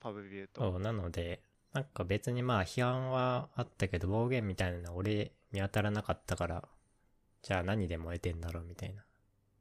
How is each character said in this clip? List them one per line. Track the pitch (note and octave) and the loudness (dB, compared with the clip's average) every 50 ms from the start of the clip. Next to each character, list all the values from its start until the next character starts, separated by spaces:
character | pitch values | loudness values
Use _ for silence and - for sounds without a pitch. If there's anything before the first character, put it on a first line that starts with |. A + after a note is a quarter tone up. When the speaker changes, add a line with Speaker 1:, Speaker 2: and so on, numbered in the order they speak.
Speaker 1:
パ | - A#2 | -8 -8
ブ | G2+ G#2 G2+ G2 | -8 -8 -8 -10
ビ | G2 G2 | -10 -10
ュ | G2 | -10
ー | - | -10
と。 | - - | -6 -2
Speaker 2:
そ | B2 G2 F2+ | -2 0 0
う、 | F2+ | 0
な | G2 A2 | -2 -2
の | A2+ G#2 F2+ F2 | -2 -2 -4 -4
で、 | E2 F2+ E2+ E2+ F2+ - - _ _ _ _ _ | -4 -4 -4 -4 -6 -8 -12 _ _ _ _ _
な | - C#3+ | -6 -6
ん | C3+ | -6
か | - - - | -4 -4 -4
別 | F2+ F2+ G2 G#2+ - B2+ | 0 0 0 0 0 0
に | A#2+ B2 | -2 0
ま | B2 B2+ A#2+ G2+ | 2 2 4 2
あ、 | F2+ | 2
批 | - - B2+ | 2 2 2
判 | B2 B2 B2+ B2+ C3 C3 | 2 2 2 0 0 0
は | C3 B2+ B2+ B2+ B2 B2 D3 - - | 2 2 2 2 2 0 -2 -4 -4
あ | B2+ | -4
っ | A#2+ - | -4 -4
た | - - G2 | 0 -2 0
け | F#2 - E2+ | 0 2 0
ど、 | F2+ F2+ | 0 2
暴 | G2+ A2+ A#2 B2 | 2 4 4 4
言 | C3 B2 G#2+ | 4 2 2
み | G2 F2+ | 0 0
た | - F#2+ | 2 0
い | F2+ | 0
な | F2 F2 | 0 -2
の | F2 F2 | -6 -6
は | F2 | -4
俺 | F2+ F#2+ G#2+ G#2+ G#2 G#2 - - _ _ - | 0 2 2 2 2 0 -2 -6 _ _ -4
見 | - G2 | -2 0
当 | G2 G2 | 0 2
た | - G#2+ | 2 2
ら | G#2 G#2 | 2 4
な | G#2 G#2 | 2 0
か | - - F2+ | 0 0 -2
っ | - - | -2 0
た | - F2 | -2 0
か | - F2 E2+ | 0 0 0
ら、 | E2+ E2+ - - - - _ _ _ _ _ _ _ _ _ _ _ _ | -2 -4 -6 -10 -20 -20 _ _ _ _ _ _ _ _ _ _ _ _
じ | - - G2 | -2 0 2
ゃ | F#2 | 2
あ | |
何 | E2+ F#2 G#2 A2 F#2+ | 4 2 2 2 2
で | E2+ E2+ D#2+ | 0 0 -2
燃 | D#2+ E2 F2 | -2 -4 -4
え | F2 | -2
て | - F2+ | -2 -2
ん | E2 E2 | -2 -2
だ | E2+ E2+ | -4 -4
ろ | E2+ E2+ | -6 -6
う | E2+ | -8
み | E2+ F2 | -8 -10
た | - - | -8 -8
い | F#2+ | -8
な | G2 G2+ - _ _ _ _ _ _ _ _ _ _ _ | -8 -10 -14 _ _ _ _ _ _ _ _ _ _ _